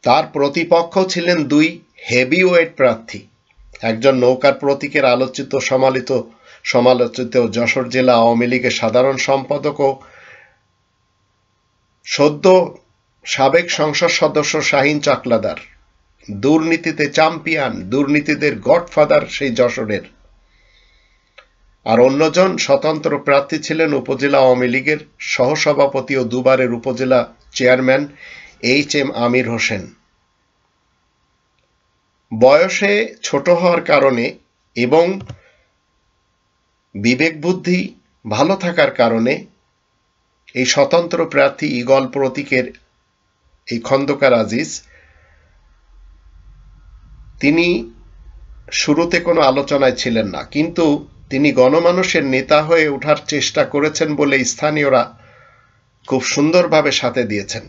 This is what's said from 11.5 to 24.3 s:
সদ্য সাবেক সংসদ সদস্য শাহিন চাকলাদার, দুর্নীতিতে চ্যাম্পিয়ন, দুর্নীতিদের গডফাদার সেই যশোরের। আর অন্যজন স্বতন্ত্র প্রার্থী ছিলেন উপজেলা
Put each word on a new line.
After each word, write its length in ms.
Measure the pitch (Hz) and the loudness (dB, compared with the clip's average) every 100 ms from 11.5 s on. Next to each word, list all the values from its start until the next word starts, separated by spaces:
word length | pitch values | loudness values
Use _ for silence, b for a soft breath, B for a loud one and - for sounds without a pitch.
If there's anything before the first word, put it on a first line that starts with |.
| _ _ _ _ _ - | _ _ _ _ _ -10
সদ্য 720 | - - 151 185 185 - - _ _ _ _ - | 0 0 2 4 4 2 -8 _ _ _ _ -10
সাবেক 460 | - 135 165 175 | 0 2 2 0
সংসদ 360 | - 151 147 170 | -4 -2 0 -2
সদস্য 540 | - 156 151 147 156 | 0 0 0 -2 -4
শাহিন 380 | 139 139 143 151 | 0 0 0 0
চাকলাদার, 560 | 147 127 127 113 101 78 - _ _ _ _ _ - | 0 -2 0 -2 -2 -8 -16 _ _ _ _ _ -14
দুর্নীতিতে 800 | 101 131 160 160 165 160 151 143 | -4 2 2 2 -2 -4 -4 -2
চ্যাম্পিয়ন, 640 | 156 160 247 165 156 131 | 2 0 0 -6 -4 -4
দুর্নীতিদের 880 | 131 92 127 143 147 147 147 147 117 | -6 -4 -2 0 0 0 -2 -2 -2
গডফাদার 640 | 123 170 170 - 190 151 147 | 0 0 0 0 2 2 0
সেই 260 | - - 117 | -6 -4 0
যশোরের। 460 | 120 - 110 98 - _ _ _ b b b b b b b b b b b b _ _ 113 | 0 -2 -6 -6 -8 _ _ _ b b b b b b b b b b b b _ _ -2
আর 160 | 117 | 4
অন্যজন 560 | 127 139 165 180 190 165 | 4 4 0 2 0 0
স্বতন্ত্র 640 | - 139 151 156 151 143 | 0 0 0 -2 -4 -4
প্রার্থী 400 | 143 143 139 156 | 0 0 0 -8
ছিলেন 340 | - 160 156 | -6 -2 0
উপজেলা 440 | 143 120 131 139 | -2 -4 -2 0